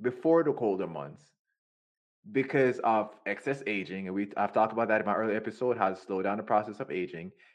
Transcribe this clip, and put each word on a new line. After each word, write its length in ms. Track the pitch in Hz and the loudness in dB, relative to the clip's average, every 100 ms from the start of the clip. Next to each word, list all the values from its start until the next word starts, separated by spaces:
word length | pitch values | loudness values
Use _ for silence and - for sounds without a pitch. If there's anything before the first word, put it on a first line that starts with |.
before 400 | 123 123 160 165 | -4 0 4 4
the 80 | 151 | 4
colder 340 | - 113 95 87 | 2 0 0 -2
months 380 | 78 71 - _ _ _ _ _ _ _ _ _ _ 104 | -6 -10 -14 _ _ _ _ _ _ _ _ _ _ -4
because 460 | 135 135 143 127 123 | -2 0 4 4 4
of 340 | 117 110 107 - | 2 2 0 -6
excess 380 | 101 101 135 139 104 | -8 -4 -4 -4 -4
aging, 400 | 104 90 95 92 | -4 -4 -6 -4
and 80 | |
we, 160 | 95 104 - | -4 -4 -2
I've 160 | 104 | 0
talked 220 | 110 110 | 2 2
about 140 | 113 113 | 2 2
that 120 | 107 | 2
in 60 | 98 | 2
my 80 | |
earlier 220 | 98 110 107 | 0 0 -2
episode, 420 | 110 - 123 113 | -4 -2 -2 2
how 100 | 95 | 0
to 80 | 92 | 0
slow 240 | - 95 | -4 -2
down 140 | 98 107 | 0 -2
the 60 | |
process 380 | 107 107 110 101 | 0 0 0 -6
of 100 | - | -6
aging, 420 | 92 87 82 90 - _ | -4 -4 -8 -12 -16 _